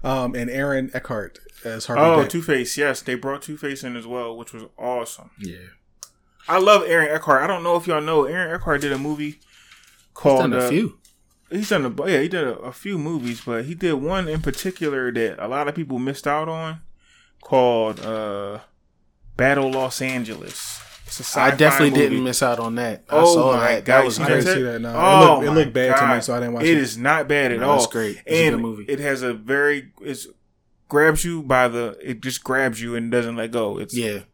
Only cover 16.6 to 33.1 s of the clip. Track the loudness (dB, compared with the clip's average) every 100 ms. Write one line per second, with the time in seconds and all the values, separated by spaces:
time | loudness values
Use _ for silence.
16.6 | -8 -12 -18 -20 _ _ _ _ 0 4
17.6 | 4 2 0 -4 -8 -6 -6 -8 -8 -12
18.6 | -18 _ _ _ _ _ -16 0 2 2
19.6 | 0 -2 -4 -4 -6 -4 -6 -10 -12 -12
20.6 | -12 -14 -18 -20 -14 -12 -6 2 2 6
21.6 | 6 6 4 4 2 2 -2 0 0 0
22.6 | -4 -4 -6 -8 0 6 6 6 4 4
23.6 | 2 0 4 4 4 0 2 2 2 0
24.6 | -2 -4 -6 2 6 8 8 8 4 2
25.6 | 2 2 2 4 2 0 0 -4 -4 0
26.6 | 4 4 2 -2 0 0 2 0 2 0
27.6 | 4 4 2 -2 -4 -6 -2 2 2 2
28.6 | -4 -6 -6 -4 -2 -2 -4 -6 -4 0
29.6 | 0 0 -6 _ -12 -12 -14 _ _ _
30.6 | _ _ _ 2 4 2 -2 -6 0 2
31.6 | 2 0 -6 -8 -12 -8 -8 -8 -4 0
32.6 | 0 -2 -6 -6 -2